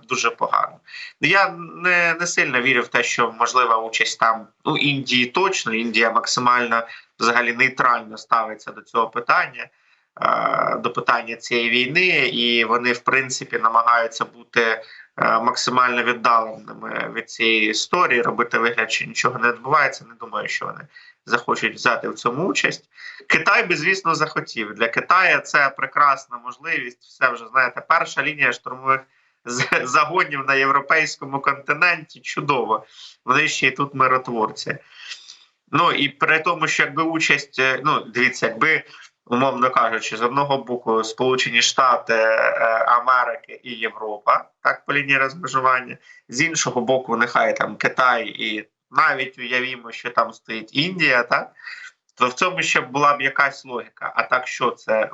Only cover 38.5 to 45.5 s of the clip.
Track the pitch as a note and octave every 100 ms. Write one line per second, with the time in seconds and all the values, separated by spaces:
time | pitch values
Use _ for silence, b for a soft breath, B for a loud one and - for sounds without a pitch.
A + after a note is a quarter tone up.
38.5 | A2 D3+ D3+ B B B _ - B2 C3+
39.5 | B2 B2+ B2+ A#2 A2 - A2 A#2 C#3 C#3+
40.5 | C3+ A#2+ A#2+ A#2 A2 A2 - B2+ B2 B2
41.5 | A#2 A#2+ - C3 A#2 - A2+ A2 A2+ A#2
42.5 | A#2 A#2 A2+ A#2 B2 B2 B2+ A#2+ A2+ -
43.5 | - C3 A#2+ A2+ G#2+ G#2+ G#2 - C3+ -
44.5 | _ C3 C3+ - C#3+ C#3+ C#3 C3+ - -